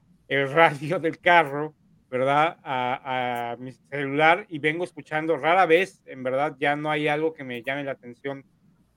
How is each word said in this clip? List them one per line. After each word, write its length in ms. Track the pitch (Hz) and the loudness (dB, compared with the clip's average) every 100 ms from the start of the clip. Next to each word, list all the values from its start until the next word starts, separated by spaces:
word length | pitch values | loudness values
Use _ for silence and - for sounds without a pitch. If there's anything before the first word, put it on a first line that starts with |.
| _ _ - | _ _ -4
el 240 | 139 139 | -2 0
radio 480 | 151 165 143 147 180 | 4 4 4 -4 -4
del 180 | 160 - | -4 -2
carro 560 | 180 175 147 143 151 - _ _ _ 127 | 4 6 4 -2 -8 -10 _ _ _ -2
¿verdad? 400 | 131 147 160 - | 2 2 2 -2
A, 880 | 160 131 123 131 139 127 123 120 120 | -6 -4 -2 -4 -6 -4 -4 -6 -8
a 60 | 120 | -10
mi 140 | 127 | -14
celular 720 | - _ 139 139 139 156 180 208 | -18 _ -8 -4 2 4 4 0
y 100 | 156 | -4
vengo 240 | 151 165 175 | -4 -4 -6
escuchando 500 | - - 156 160 151 | -10 -8 -4 -2 0
rara 280 | 151 185 175 | 2 4 6
vez, 360 | 165 185 - - | 4 2 -6 -20
en 180 | 135 | -10
verdad, 320 | 127 131 151 131 | -4 -2 -2 -2
ya 160 | 143 147 | -2 -2
no 120 | 151 | -2
hay 180 | 151 151 | -2 -2
algo 240 | 147 160 | 0 -2
que 100 | 160 | -4
me 180 | 131 120 | -10 -10
llame 220 | 113 139 | -6 -6
la 80 | 139 | -8
atención 540 | 131 123 120 139 139 - _ _ _ _ | -10 -14 -12 -10 -10 -14 _ _ _ _